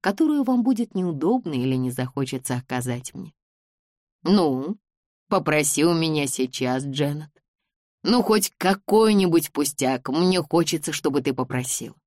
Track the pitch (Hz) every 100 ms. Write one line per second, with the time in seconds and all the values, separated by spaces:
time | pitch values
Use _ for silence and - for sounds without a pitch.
0 | - 302 311 294 254 247 240 233 233 190
1 | 180 147 160 254 180 135 131 131 127 123
2 | 127 - 135 131 - 123 - 127 127 120
3 | 127 - - _ _ _ _ _ _ _
4 | _ _ 160 202 160 131 147 214 _ _
5 | _ _ _ 196 160 151 147 - 160 165
6 | 160 156 143 - 127 - 127 127 139 135
7 | 143 147 151 _ _ _ _ _ _ _
8 | - 247 214 214 202 _ 180 196 - 214
9 | 220 202 185 165 156 - 143 - 131 131
10 | - 147 180 185 160 165 165 160 - 151
11 | 151 139 135 131 127 127 127 - 117 -